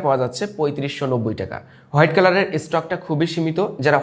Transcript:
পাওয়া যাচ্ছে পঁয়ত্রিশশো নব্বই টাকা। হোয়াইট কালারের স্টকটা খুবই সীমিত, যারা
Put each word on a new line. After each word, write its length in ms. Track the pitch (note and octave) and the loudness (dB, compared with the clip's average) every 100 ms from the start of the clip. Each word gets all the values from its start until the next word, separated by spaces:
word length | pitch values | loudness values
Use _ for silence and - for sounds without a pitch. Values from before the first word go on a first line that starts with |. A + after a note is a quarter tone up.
পাওয়া 140 | D3 C3+ | 2 0
যাচ্ছে 200 | B2+ - G3+ - | 0 -4 -6 -2
পঁয়ত্রিশশো 480 | D3 C#3 C#3 - C3+ | -4 -2 -6 -4 -2
নব্বই 240 | B2 A2 G#2 | 0 -2 -4
টাকা। 160 | F#2+ - - - _ | -6 -10 -14 -20 _
হোয়াইট 200 | D3 E3 D#3+ | 4 4 6
কালারের 300 | F#3 F3+ - D3+ | 4 4 2 -2
স্টকটা 320 | - E3 D#3+ F3 - | -2 -4 -2 -6 -4
খুবই 200 | D3 E3 | -2 -2
সীমিত, 260 | E3+ E3 D#3+ G3+ - | -2 -2 -2 -2 0
যারা 140 | C3+ C#3+ | 2 2